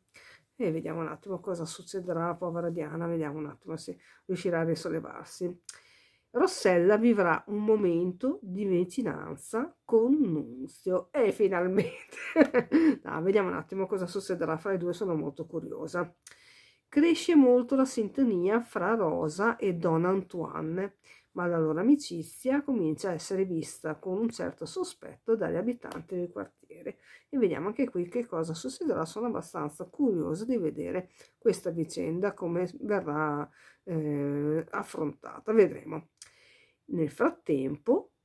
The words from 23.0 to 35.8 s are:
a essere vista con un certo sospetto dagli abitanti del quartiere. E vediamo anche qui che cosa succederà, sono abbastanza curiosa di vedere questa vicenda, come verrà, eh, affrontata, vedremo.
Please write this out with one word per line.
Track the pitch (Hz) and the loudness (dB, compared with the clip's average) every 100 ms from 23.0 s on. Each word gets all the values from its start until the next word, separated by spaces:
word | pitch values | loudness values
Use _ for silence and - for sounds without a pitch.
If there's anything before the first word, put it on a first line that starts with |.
| 190 | -4
a | |
essere | 165 - 190 | -4 -4 -2
vista | 190 165 - - 156 156 | -2 -2 -6 -8 -8 -8
con | 185 190 | -4 -2
un | 233 | -2
certo | 226 - - | -4 -8 -8
sospetto | - 381 359 - - - - 226 | -8 -6 -8 -10 -18 -8 -2 0
dagli | 165 165 | 0 -2
abitanti | 220 240 - 151 165 180 | -2 -4 -8 -12 -8 -6
del | 175 | -6
quartiere. | 202 190 _ - 170 - - _ - _ | -8 -12 _ -20 -16 -14 -14 _ -20 _
E | 277 | 2
vediamo | 202 139 185 | 2 2 -2
anche | 226 269 | -2 -2
qui | 180 175 | -2 -4
che | 240 233 | -4 -4
cosa | 165 165 | -4 -4
succederà, | 165 262 - 320 185 | -6 -8 -6 -2 -2
sono | 165 214 233 | -4 -4 -4
abbastanza | - - 170 147 - | -6 -8 -8 -8 -8
curiosa | 185 - 269 175 156 160 | -10 -2 0 2 -2 -4
di | 233 240 | -2 -2
vedere | 156 147 170 185 185 _ - _ | -2 -4 -6 -6 -8 _ -20 _
questa | 233 185 180 | 0 2 0
vicenda, | 165 160 170 165 175 196 | -4 -4 -4 -4 -2 -2
come | - 175 170 180 - | -2 -4 -2 -2 -4
verrà, | 202 202 160 147 156 147 - _ - _ | -4 -2 -2 -2 0 -2 -6 _ -20 _
eh, | - 165 151 143 143 143 147 156 160 | -6 -4 -2 -2 -2 -2 0 -2 -2
affrontata, | 196 196 - 147 - - - - | -6 -6 -6 -6 -6 -14 -10 2
vedremo. | 220 185 - | 6 6 4